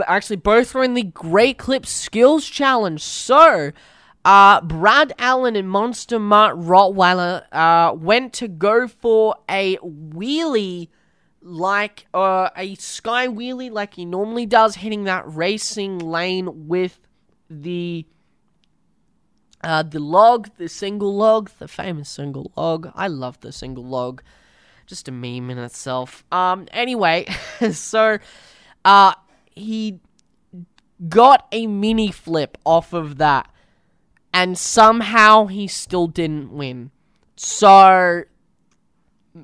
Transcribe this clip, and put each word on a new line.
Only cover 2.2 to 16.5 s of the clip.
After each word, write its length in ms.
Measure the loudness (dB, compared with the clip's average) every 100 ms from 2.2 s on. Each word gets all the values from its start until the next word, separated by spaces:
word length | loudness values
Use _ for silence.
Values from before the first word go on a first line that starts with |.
| 4 4 -2
Challenge. 540 | -4 -2 0 -2 -6
So, 720 | -10 -10 0 6 6 4 -2 -10 _ _ _ _
uh, 380 | 4 8 8 6
Brad 520 | 2 0 2 4 2 -2
Allen 360 | -2 0 0 -2
and 140 | -2
Monster 500 | -2 -2 -6 -8 -6
Mutt 360 | 2 4 4 0
Rottweiler, 920 | 2 4 4 2 2 2 -2 -6 -8
uh, 400 | -2 2 4 2
went 400 | 0 0 0 -2
to 140 | -10 -12
go 400 | -4 0 0 -2
for 480 | -4 0 2 2 -2 -6
a 280 | -4 -4 -6
wheelie, 1120 | -8 -18 -18 -12 -6 -4 -2 -2 -4 -10 -16 _ _ _ _ _
like, 640 | -18 -8 -4 -2 -4 -10 _
uh, 360 | -4 -2 0 -4 -6
a 180 | -14 -14
sky 520 | -16 -12 -6 -4 -6
wheelie 440 | -8 -12 -12 -10
like 220 | -10 -10
he 100 | -12
normally 420 | -10 -8 -6 -6 0
does, 280 | 2 2 0
hitting 280 | -8 -6
that 200 | -6 -6 -8
racing 720 | -6 -4 -4 -8 -10 -10 -10
lane 680 | -8 -6 -4 -6 -8